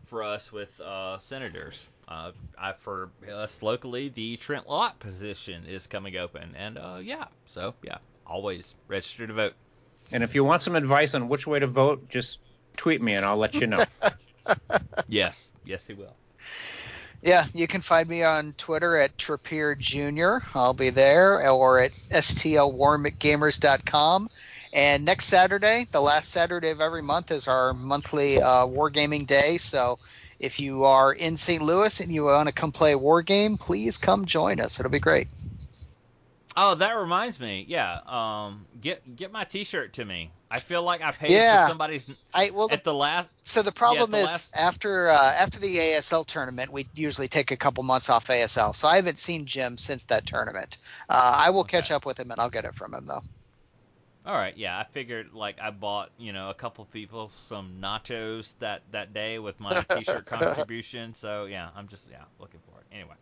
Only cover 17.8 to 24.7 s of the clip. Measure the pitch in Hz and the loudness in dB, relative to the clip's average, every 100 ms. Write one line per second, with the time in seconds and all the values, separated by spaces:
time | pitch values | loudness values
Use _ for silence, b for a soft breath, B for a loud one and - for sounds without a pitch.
17.8 | - 165 165 170 165 156 151 143 - 156 | 2 2 2 2 2 2 -4 -10 -6 -2
18.8 | 170 160 139 - - 147 - 156 151 139 | 2 4 2 0 -8 -8 -6 -4 -2 -2
19.8 | - 143 143 147 175 247 - 139 123 131 | -4 -4 -4 0 0 0 -4 0 0 2
20.8 | 131 123 135 156 190 196 143 131 131 131 | 0 6 8 8 8 6 4 6 6 6
21.8 | 131 - - 175 - - 160 151 143 131 | 4 -2 0 2 2 0 2 4 4 4
22.8 | 143 147 147 - 147 147 151 - 147 135 | 2 4 -2 0 2 4 2 4 2 2
23.8 | - 151 151 190 220 B B B B | 2 2 4 2 -2 B B B B